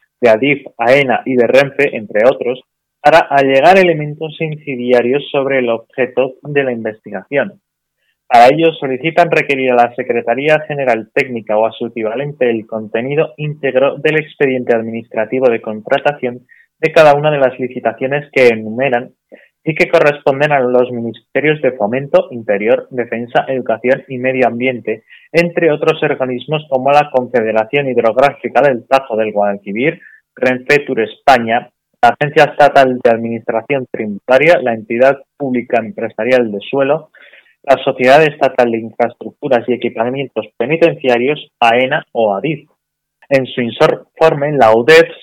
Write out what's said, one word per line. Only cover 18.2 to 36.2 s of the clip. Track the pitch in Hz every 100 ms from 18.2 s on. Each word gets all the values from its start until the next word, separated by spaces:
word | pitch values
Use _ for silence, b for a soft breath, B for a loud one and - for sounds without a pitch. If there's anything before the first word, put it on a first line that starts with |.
| 147
que | 139 123
enumeran | 110 110 113 135 120 127 _ _ B B _
y | - 151
que | 170
corresponden | 165 151 143 - 135 151
a | 143
los | 123 123 127
ministerios | 120 117 110 _ 135 147 151
de | 135
Fomento, | 127 104 127 139 180 180
Interior, | 123 107 101 107 131 -
Defensa, | 127 117 113 120 151 139
Educación | 131 120 110 123 135 -
y | 131
Medio | 127 131 120
Ambiente, | 117 131 120 110 107 b b b
entre | 165 170 170 165
otros | 151 156 151
organismos | 151 147 127 123 - 156 -
como | 131 135
la | 147 143
Confederación | 127 123 123 110 110 110 143 139
Hidrográfica | 117 113 113 139 135 117 120
del | 143 120 123
Tajo | 135 - 110
del | 107
Guadalquivir, | 104 101 101 104 104 143 185 b b _ -
Renfe | 127 127 127 147 143
Tour | 123
España, | 107 - - 127 113 120 - _ _ _
la | 120 117
Agencia | 147 156 147
Estatal | - 143 139 131 127
de | 120
Administración | 113 113 117 117 113 - 139 127
Tributaria, | - 107 101 - 131 156 165
la | 127
Entidad | 113 104 117 131 139 _ -
Pública | 139 123 - 117
Empresarial | 110 101 110 -